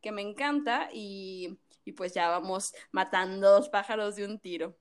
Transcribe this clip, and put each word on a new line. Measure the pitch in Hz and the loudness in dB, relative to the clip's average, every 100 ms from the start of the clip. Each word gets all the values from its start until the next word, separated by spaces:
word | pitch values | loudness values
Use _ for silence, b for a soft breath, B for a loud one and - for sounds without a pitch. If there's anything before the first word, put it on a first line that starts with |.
que | 214 | -10
me | 208 | -6
encanta", | 202 208 285 294 294 254 - | -8 -4 0 0 0 -2 -2
y, | 220 202 196 190 185 180 190 _ _ - | -8 -10 -10 -10 -8 -10 -12 _ _ -16
y | |
pues | - 180 | -8 -4
ya | 180 170 | 0 0
vamos | 175 185 185 - b b | 0 -2 -4 -4 b b
matando | 185 190 190 190 190 196 | -2 0 0 0 4 8
dos | 202 196 | 8 6
pájaros | 202 202 220 208 202 | 0 0 -2 -2 -4
de | 202 | -6
un | 214 | -6
tiro. | 180 170 165 - | -8 -6 -6 -8